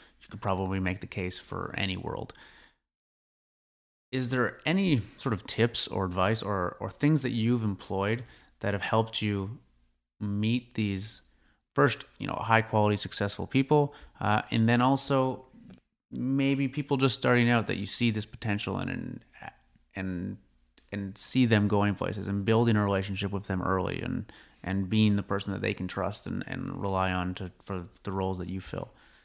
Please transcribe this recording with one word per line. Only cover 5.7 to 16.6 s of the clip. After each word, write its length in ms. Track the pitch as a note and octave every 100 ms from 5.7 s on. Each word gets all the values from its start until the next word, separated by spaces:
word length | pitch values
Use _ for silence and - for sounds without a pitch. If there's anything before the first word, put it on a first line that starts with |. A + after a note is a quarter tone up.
| - -
or 180 | G2 F#2
advice 360 | F2+ F#2+ A2+
or, 360 | G#2 G2 F2+ -
or 100 | G2+
things 320 | - D3 D#3
that 100 | B2+
you've 320 | A#2 A2 B2
employed 600 | A2 F#2+ - F#2+ G2 A#2+ A#2+ - _ _
that 120 | G#2
have 80 | G2
helped 400 | - A2+ A2+ -
you 380 | G#2 G2+ G2 B2+ _ _ _ _ _ _
meet 520 | G#2 G2+ A2 A#2+ - -
these 460 | G#2+ G2 G#2+ - _ _ _ _ _ -
first, 300 | C#3 - - _
you 100 | G2
know, 60 | -
high 200 | G#2+ A2+
quality, 340 | A2 A2 G#2 G#2
successful 500 | - - G2+ - F2+
people, 480 | C3+ C3+ D3+ C#3+ - - _
uh, 220 | G2+ G#2+ -
and 160 | A#2 A2+
then 140 | A#2+
also 640 | B2+ C3+ - C3+ C3 A#2+ - - - - _ _ _
maybe 560 | B2+ B2+ C3+ C3+ C#3